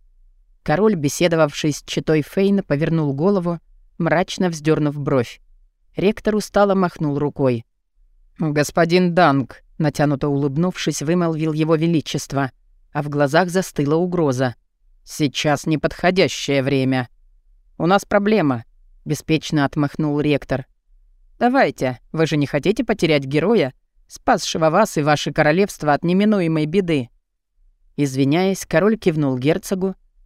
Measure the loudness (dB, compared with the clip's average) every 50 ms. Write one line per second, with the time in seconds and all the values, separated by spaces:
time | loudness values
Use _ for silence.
0 | _ _ _ _ _ -20 _ _ _ _ _ _ -4 -2 0 2 2 2 2 2
1 | -2 -2 0 2 0 2 4 4 2 2 0 -2 -2 -2 -2 -4 -6 -6 -6 -4
2 | 0 2 2 0 0 -2 -2 0 0 2 2 0 0 0 -2 0 0 0 0 0
3 | 0 -2 -2 0 0 0 0 0 -2 -4 -6 -8 _ _ -20 -20 _ _ _ -4
4 | 0 0 2 0 0 -2 -2 -2 -2 -2 -2 -2 0 0 2 2 2 -2 -2 -2
5 | -2 0 0 0 0 -2 -8 -20 _ _ -20 _ _ _ _ _ _ _ -6 -2
6 | 0 0 0 0 -2 -2 -2 -2 -2 0 2 2 4 4 4 2 0 0 -2 -4
7 | -4 -2 -2 -2 -2 -4 -2 0 0 0 0 -2 -6 _ _ _ _ _ _ _
8 | _ _ _ _ _ _ _ -4 -4 -2 0 0 -2 0 0 0 0 2 2 2
9 | 2 2 4 4 4 4 4 2 -2 -4 -10 -20 _ _ _ -2 -2 -2 0 0
10 | 0 0 0 0 -2 -2 -2 0 -2 -2 0 0 -2 -2 -2 -4 -6 -6 -4 -4
11 | -2 -2 0 0 0 -2 -2 -2 -2 -2 -2 -2 0 0 0 0 2 0 0 0
12 | -2 -4 -8 -8 -8 -4 -4 -4 -4 -4 _ _ _ _ _ _ _ _ -8 -8
13 | -6 -4 -2 0 0 2 2 2 2 2 0 -4 -4 -4 -4 -4 -2 0 0 0
14 | 0 -2 -2 0 0 0 0 0 -2 -4 -4 _ _ _ _ _ _ _ _ _
15 | _ -12 -6 -2 -2 -2 -2 0 0 0 0 0 0 -2 -2 -2 -2 -4 -4 0
16 | 0 0 2 2 2 2 0 -4 -4 -2 0 0 0 0 0 0 0 0 0 -2
17 | -4 -6 _ _ _ _ _ _ _ _ _ _ _ _ _ -2 0 2 2 2
18 | 0 2 0 0 2 2 2 2 2 2 0 -2 -6 _ _ _ _ _ -20 -14
19 | -8 -6 -6 -6 -2 -2 -2 -2 -2 -2 -2 0 0 0 0 -2 -4 -4 -2 -4
20 | -4 -2 -2 0 0 0 0 0 -2 -4 -6 -6 -8 _ _ _ _ _ _ _
21 | _ _ _ _ _ _ _ 0 0 2 4 2 2 2 0 -2 -4 -4 -4 -6
22 | _ _ -2 0 0 0 0 0 -2 0 -2 -2 0 0 0 0 0 -2 -2 0
23 | 2 2 2 2 0 0 -2 0 0 2 2 2 0 -2 -4 _ _ _ _ _
24 | _ _ -16 -6 0 0 0 0 -2 -4 -2 0 0 2 4 2 2 2 0 -2
25 | 0 0 0 0 -2 -4 -2 0 2 2 2 2 0 -2 -4 -4 0 0 0 0
26 | 2 0 2 2 2 2 2 2 0 0 0 -2 -2 0 0 -2 0 0 -2 -2
27 | -4 -6 _ _ _ _ _ _ _ _ _ _ _ _ _ _ _ _ -4 -2
28 | -2 -2 0 0 0 2 2 2 0 0 -2 -4 -4 -2 0 2 2 2 0 0
29 | 0 -2 0 0 0 -2 -2 0 0 0 0 -2 -2 -6 -6 -4 -4 -6 -6 _
30 | _ _ _ _ _